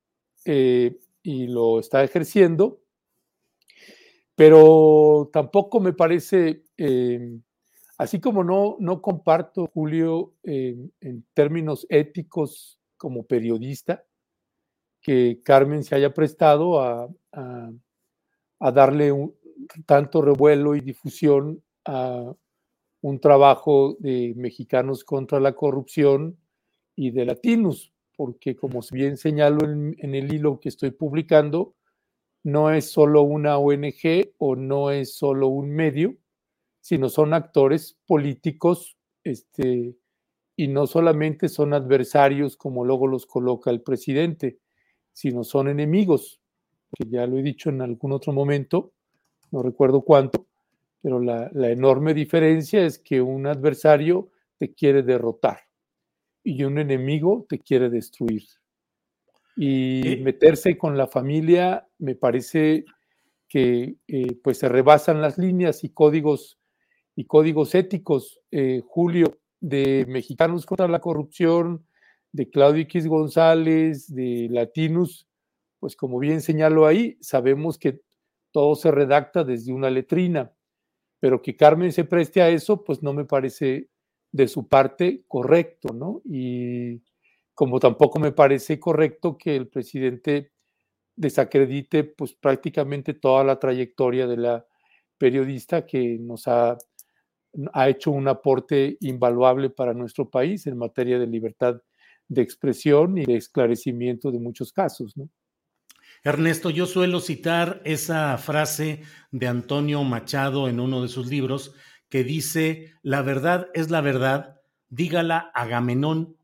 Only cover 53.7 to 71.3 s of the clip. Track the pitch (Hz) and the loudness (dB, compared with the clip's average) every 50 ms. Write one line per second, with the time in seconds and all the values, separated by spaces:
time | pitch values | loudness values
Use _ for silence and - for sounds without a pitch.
53.7 | 135 - - 156 151 143 151 160 175 185 190 - _ _ _ _ _ - - - | 0 2 4 4 4 6 4 2 0 0 -4 -8 _ _ _ _ _ -10 -10 -10
54.7 | - _ - 143 139 139 131 123 127 120 117 117 110 - - 123 - - _ _ | -6 _ 2 2 4 4 2 2 0 0 -2 -4 -4 -2 -2 -4 -4 -6 _ _
55.7 | _ _ _ _ _ _ _ _ _ _ _ _ _ _ - 233 151 131 143 139 | _ _ _ _ _ _ _ _ _ _ _ _ _ _ -8 -6 -4 -4 -4 -4
56.7 | 139 147 151 143 135 127 127 135 147 156 151 180 208 240 - - 165 - - - | -2 -4 -2 -2 -2 -2 -2 -2 -2 -2 0 0 -2 -2 -4 -8 -10 -10 -4 -2
57.7 | 139 127 127 120 120 117 107 - - - 117 117 110 104 - _ _ _ _ _ | 0 0 2 0 -2 -4 -6 -8 -10 -6 -6 -4 -4 -6 -8 _ _ _ _ _
58.7 | _ _ _ _ _ _ _ _ _ _ _ _ _ _ _ _ _ - 160 139 | _ _ _ _ _ _ _ _ _ _ _ _ _ _ _ _ _ -6 -4 -2
59.7 | 135 131 131 131 131 131 131 127 135 123 131 135 127 - - 156 160 156 - 185 | -2 -2 -2 -2 -4 -2 -2 -2 -4 -2 -2 -4 2 6 6 6 6 6 2 0
60.7 | 165 - - 156 143 135 131 - - 131 123 135 147 156 156 160 175 175 180 180 | 0 0 -2 -2 0 -2 -2 -2 -2 -4 -2 -2 -2 0 2 4 4 4 4 2
61.7 | 185 - - _ _ - 165 135 127 - - 127 117 127 123 - - 160 156 156 | -2 -4 -8 _ _ -10 -8 -8 -4 -2 0 0 0 0 -2 -2 0 0 2 2
62.7 | 156 - - - _ _ _ _ _ _ _ _ _ _ _ _ - 143 131 123 | 2 0 -2 -8 _ _ _ _ _ _ _ _ _ _ _ _ -2 0 2 2
63.7 | 123 120 123 - - - _ - - 135 127 127 120 - - 139 123 - - 131 | 0 0 -4 -6 -10 -16 _ -8 -6 -4 -4 -4 -6 -6 -4 -4 -4 -2 -2 0
64.7 | 123 131 131 143 151 147 - - 160 151 156 147 131 - 180 190 180 180 180 165 | 0 4 6 6 6 6 4 2 0 0 0 -2 -2 -2 -2 -2 0 0 0 -2
65.7 | 139 - - 151 - - 160 151 147 160 147 151 147 139 - - _ _ _ _ | -2 -4 -8 -10 0 2 4 4 4 2 0 0 -2 -2 -4 -12 _ _ _ _
66.7 | _ _ _ _ _ _ _ _ _ - 127 - - 156 156 160 156 151 151 - | _ _ _ _ _ _ _ _ _ -16 -4 2 4 4 4 4 2 0 0 0
67.7 | - 185 190 190 - 170 - - 151 131 - - - _ _ _ - 156 135 131 | 0 0 0 -2 -6 -8 -4 -2 -4 -4 -4 -8 -16 _ _ _ -6 -4 -2 -2
68.7 | 127 123 117 - - 170 170 175 170 175 170 - - _ _ _ _ _ - 156 | -4 -4 -8 -6 -4 -2 -2 0 2 2 2 0 0 _ _ _ _ _ -10 -6
69.7 | 135 139 135 139 135 135 135 127 131 131 - - 131 - 160 165 170 175 156 - | -4 -2 0 0 0 0 -2 -4 -6 -8 -8 -6 -2 0 0 0 0 -4 -6 -6
70.7 | 190 185 185 175 170 165 - 175 160 151 147 147 | -4 -2 0 0 -2 -2 -4 -4 -6 -6 -6 -8